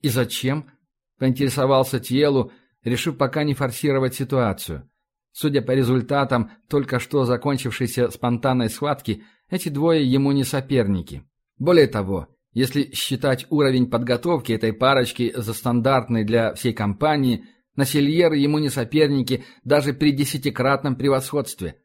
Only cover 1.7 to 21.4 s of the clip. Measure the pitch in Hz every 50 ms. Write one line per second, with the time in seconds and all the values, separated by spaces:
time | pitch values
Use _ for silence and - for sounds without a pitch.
1.7 | 139 131 131 131 - 127 - - 123 135 147 147 139 131 120 127 - - _ _
2.7 | _ _ _ - 127 117 - 170 143 127 143 131 - 156 147 151 139 127 143 127
3.7 | 120 - - 147 135 135 131 127 127 - 135 117 139 131 123 107 92 - - -
4.7 | 82 73 - _ _ _ _ _ _ _ _ _ _ - - 151 143 143 117 -
5.7 | 127 135 131 117 127 127 120 - 143 143 139 131 131 120 110 - - _ _ _
6.7 | - 147 139 131 - 123 - - - 147 131 120 127 120 - 143 143 127 - 123
7.7 | 110 - 135 117 - - 123 120 - - - 120 120 113 - 139 127 127 120 110
8.7 | - - 143 143 147 - - - 104 - - - _ _ _ _ - - - 175
9.7 | 143 139 151 170 165 160 143 127 127 135 139 139 139 139 131 131 - 139 131 135
10.7 | 143 127 113 98 101 90 82 - 71 67 - _ _ _ _ _ _ _ 127 156
11.7 | 180 170 147 - - 110 98 92 98 90 82 - _ _ _ _ _ 113 131 131
12.7 | 135 143 139 - - - - - 135 127 - 139 131 127 - - - 147 143 135
13.7 | 131 127 123 123 120 117 120 120 123 120 - 170 175 143 110 - 113 107 - 110
14.7 | 104 110 127 131 139 135 123 123 - - 120 117 - - 113 107 113 - - 127
15.7 | 120 120 113 135 135 131 113 - 120 113 107 104 113 117 113 110 - - - 127
16.7 | 110 - 110 104 98 - - 156 151 147 135 127 120 - - - _ _ _ _
17.7 | _ - 139 131 - 147 143 139 151 165 175 165 156 143 139 143 151 151 151 139
18.7 | - 139 120 113 - 156 156 143 143 135 123 - 135 127 - - - _ _ 127
19.7 | 143 147 139 143 135 127 156 151 143 135 143 127 - 147 - 143 - - 123 131
20.7 | 139 135 - 147 127 123 123 139 135 131 131 - - 147